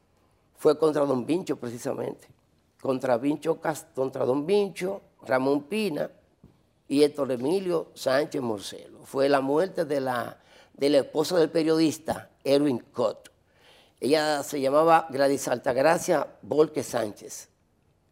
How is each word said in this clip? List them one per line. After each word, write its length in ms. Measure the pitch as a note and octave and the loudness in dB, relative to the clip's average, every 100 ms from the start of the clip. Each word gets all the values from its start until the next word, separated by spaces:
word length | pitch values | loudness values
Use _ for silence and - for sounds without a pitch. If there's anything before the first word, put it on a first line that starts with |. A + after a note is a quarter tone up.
| _ _ _ _ _ - | _ _ _ _ _ 0
fue 200 | D3+ D3+ | 2 4
contra 280 | D#3 D3+ C#3+ | 2 2 0
don 200 | C3 A2+ | 0 0
Vincho, 320 | E3 F#3 C#3 | -2 -2 -6
precisamente. 720 | A#2+ A#2+ C3+ - B2 - - _ _ _ _ _ | -8 -8 -8 -6 -8 -10 -18 _ _ _ _ _
Contra 360 | B2+ C3 C3 A#2+ | -4 -2 0 0
Vincho 420 | C#3 D3 D#3 D#3 | 0 -2 -2 -4
Cas-, 280 | E3 D3 - - | -4 -6 -8 -6
contra 300 | C3+ C3+ B2 | -4 -2 -2
don 200 | C3+ D3 | 0 0
Vincho, 560 | G3+ G3+ E3+ F3+ G3 _ _ - | 0 0 -4 -8 -8 _ _ -2
Ramón 380 | B2+ C3 C#3+ | 0 2 0
Pina 480 | C#3+ G#3+ G#3 D3 D#3 - _ _ - _ _ _ - | -2 -4 -2 -4 -6 -10 _ _ -20 _ _ _ -2
y 140 | C#3 | 2
Héctor 280 | D3 D3 C3 | 2 2 -4
Emilio 600 | B2+ B2 F#3+ F#3+ E3+ - - | -2 -2 -2 -2 -4 -4 -6
Sánchez 460 | - C3 D#3 D3 | 0 0 0 -4
Morcelo. 580 | B2 G#2+ F#2 G2+ - - A#2 | -4 -4 -8 -14 -18 -20 -8
Fue 220 | C3 C#3 | 0 2
la 120 | C#3+ | 4
muerte 440 | C3+ C#3+ F#3 F3+ D#3+ | 2 0 0 -2 -2
de 160 | C#3+ | -2
la, 360 | C3 B2 - - _ - - | -2 -4 -6 -12 _ -20 -20
de 160 | - C#3 | -2 2
la 80 | D3 | 4
esposa 380 | D3+ D3 D#3 F3+ | 2 -2 0 2
del 120 | D#3+ | 2
periodista 800 | E3 D#3 D#3+ D#3+ C3+ - A2+ - _ | 2 2 4 2 0 -6 -6 -8 _
Erwin 360 | - C#3 D3 A#2+ - | 2 4 4 0 -4
Cott. 400 | - A2+ - - _ _ _ _ - _ - | -2 -2 -2 -14 _ _ _ _ -20 _ -6
Ella 440 | A#2 D#3 D3+ D3 | -2 0 0 -2
se 180 | C#3+ D3 | -4 -4
llamaba 460 | C3 D3 E3 E3 D#3+ | 0 2 6 4 2
Gladys 380 | C3+ C#3 C#3 C#3+ | 0 0 0 -2
Altagracia 800 | B2 - B2 C#3+ F3 - D#3+ - - | -4 -2 2 2 2 2 -2 -2 -8
Volque 400 | G#2 C3+ D#3 D3 | -4 2 2 0
Sánchez, 680 | B2+ B2 A2 G2 - - - _ _ _ _ _ _ | -4 -4 -4 -8 -16 -18 -18 _ _ _ _ _ _